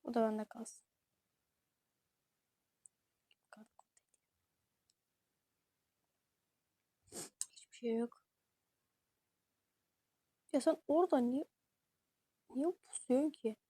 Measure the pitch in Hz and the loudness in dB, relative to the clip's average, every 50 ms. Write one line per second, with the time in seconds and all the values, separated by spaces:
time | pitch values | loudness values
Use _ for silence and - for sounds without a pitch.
0 | _ 262 233 233 226 220 214 214 214 _ - 240 226 - - - _ _ _ _ | _ -4 0 0 0 2 0 -4 -6 _ -10 -14 -14 -14 -14 -20 _ _ _ _
1 | _ _ _ _ _ _ _ _ _ _ _ _ _ _ _ _ _ _ _ _ | _ _ _ _ _ _ _ _ _ _ _ _ _ _ _ _ _ _ _ _
2 | _ _ _ _ _ _ _ _ _ _ _ _ _ _ _ _ _ - _ _ | _ _ _ _ _ _ _ _ _ _ _ _ _ _ _ _ _ -20 _ _
3 | _ _ _ _ _ _ _ _ _ _ - 214 220 _ _ - _ _ _ _ | _ _ _ _ _ _ _ _ _ _ -20 -20 -20 _ _ -20 _ _ _ _
4 | _ _ _ _ _ _ _ _ _ _ _ _ _ _ _ _ _ _ _ _ | _ _ _ _ _ _ _ _ _ _ _ _ _ _ _ _ _ _ _ _
5 | _ _ _ _ _ _ _ _ _ _ _ _ _ _ _ _ _ _ _ _ | _ _ _ _ _ _ _ _ _ _ _ _ _ _ _ _ _ _ _ _
6 | _ _ _ _ _ _ _ _ _ _ _ _ _ _ _ _ _ _ _ _ | _ _ _ _ _ _ _ _ _ _ _ _ _ _ _ _ _ _ _ _
7 | _ _ - - - - _ _ - _ _ - - _ - - 240 233 226 226 | _ _ -16 -14 -14 -16 _ _ -8 _ _ -20 -20 _ -18 -8 -6 -4 -2 -2
8 | 233 233 - - _ _ _ _ _ _ _ _ _ _ _ _ _ _ _ _ | -4 -6 -10 -20 _ _ _ _ _ _ _ _ _ _ _ _ _ _ _ _
9 | _ _ _ _ _ _ _ _ _ _ _ _ _ _ _ _ _ _ _ _ | _ _ _ _ _ _ _ _ _ _ _ _ _ _ _ _ _ _ _ _
10 | _ _ _ _ _ _ _ _ _ _ - 277 - 320 320 - _ - 285 330 | _ _ _ _ _ _ _ _ _ _ -2 2 2 2 0 0 _ 2 4 4
11 | 359 359 320 262 240 240 254 277 330 _ _ _ _ _ _ _ _ _ _ _ | 6 6 4 2 4 2 0 -2 -4 _ _ _ _ _ _ _ _ _ _ _
12 | _ _ _ _ _ _ _ _ _ _ - 254 285 339 370 _ _ - - - | _ _ _ _ _ _ _ _ _ _ -4 -2 0 0 -2 _ _ -14 -14 -14
13 | - - 247 262 302 311 - - - 220 220 _ _ | 0 2 2 4 4 0 -2 -4 -6 -6 -6 _ _